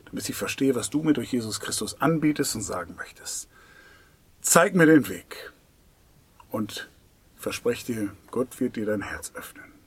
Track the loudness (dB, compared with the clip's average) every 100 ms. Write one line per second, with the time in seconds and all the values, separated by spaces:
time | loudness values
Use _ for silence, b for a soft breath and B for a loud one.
0 | b -8 -6 -4 -4 0 2 2 0 0
1 | 0 0 0 -2 -2 -6 -6 -6 -6 0
2 | 2 2 2 0 -2 -4 -6 -6 -8 -12
3 | -16 -14 -10 -10 -12 b b b b b
4 | b b b _ 4 6 6 6 8 8
5 | 6 -4 -12 -16 -16 -20 _ _ _ _
6 | _ _ _ -20 -8 -6 -6 -8 -12 _
7 | _ _ _ -10 -8 -4 -2 -2 -2 -4
8 | -4 -6 -8 -4 -4 -2 -2 -2 -2 -2
9 | -4 -10 -12 -14 -16 -16 -20 -20